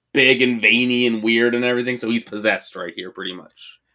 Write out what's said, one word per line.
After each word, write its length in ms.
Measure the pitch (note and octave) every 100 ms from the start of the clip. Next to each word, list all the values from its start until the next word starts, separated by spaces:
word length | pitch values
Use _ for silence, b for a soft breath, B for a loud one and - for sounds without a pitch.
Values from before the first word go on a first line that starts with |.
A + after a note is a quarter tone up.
| _
big 280 | C#3+ C3 B2+
and 180 | B2 A#2
veiny 460 | G#2+ A#2 B2 B2 B2
and 160 | A2
weird 320 | A2 A2+ A#2+
and 100 | A#2+
everything, 340 | B2 B2 B2 B2
so 120 | A2+
he's 140 | A#2
possessed 520 | - G#2 G#2+ F#2+ - F#2
right 180 | F2 F2+
here, 160 | F#2
pretty 220 | F#2+ F#2+
much. 460 | F2+ D#2+ - - - _